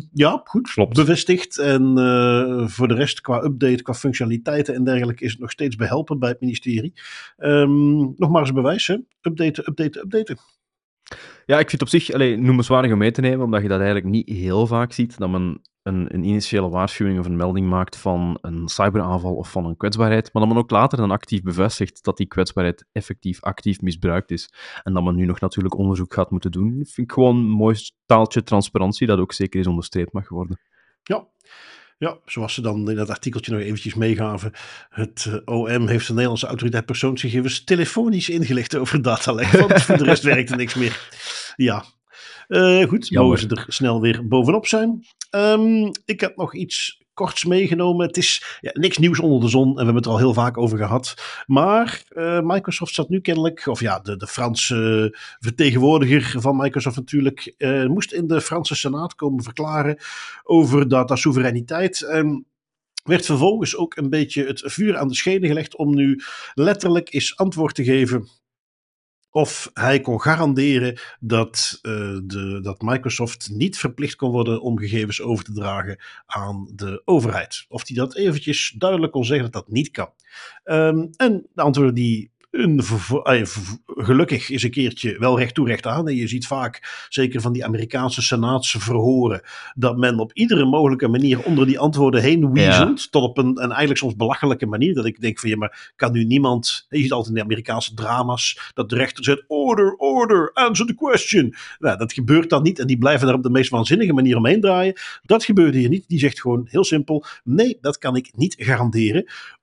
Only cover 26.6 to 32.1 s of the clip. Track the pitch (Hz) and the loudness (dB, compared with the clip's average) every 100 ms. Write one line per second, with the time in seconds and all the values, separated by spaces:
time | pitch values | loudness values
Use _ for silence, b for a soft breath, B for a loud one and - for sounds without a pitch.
26.6 | 104 127 143 - 120 - 127 123 113 107 | -2 -2 -6 -8 -4 4 4 4 2 2
27.6 | 107 110 - - - 110 110 120 - 104 | 2 0 -4 -6 4 4 4 0 0 0
28.6 | 101 110 95 - 120 98 95 - 98 95 | 0 0 0 0 2 2 0 -2 -4 -2
29.6 | 90 85 82 92 87 101 98 87 90 90 | 0 -2 -4 -6 -4 -6 -8 -8 -8 -10
30.6 | _ _ _ _ - 208 - _ b b | _ _ _ _ -6 -6 -8 _ b b
31.6 | b b b b 160 | b b b b -8